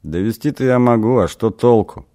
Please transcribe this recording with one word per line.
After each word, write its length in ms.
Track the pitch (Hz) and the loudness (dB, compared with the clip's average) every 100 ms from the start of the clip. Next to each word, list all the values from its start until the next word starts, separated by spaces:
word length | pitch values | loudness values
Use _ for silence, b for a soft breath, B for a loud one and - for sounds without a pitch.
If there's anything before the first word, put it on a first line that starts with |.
«Довезти-то 600 | 80 82 104 113 151 139 | -8 -6 -6 -4 -8 -4
я 140 | 131 127 | -2 2
могу, 400 | 123 117 110 127 | 2 2 0 0
а 100 | 87 | -2
что 220 | - 113 | -2 -6
толку?» 560 | 95 123 113 98 - - | 0 2 2 0 -10 -20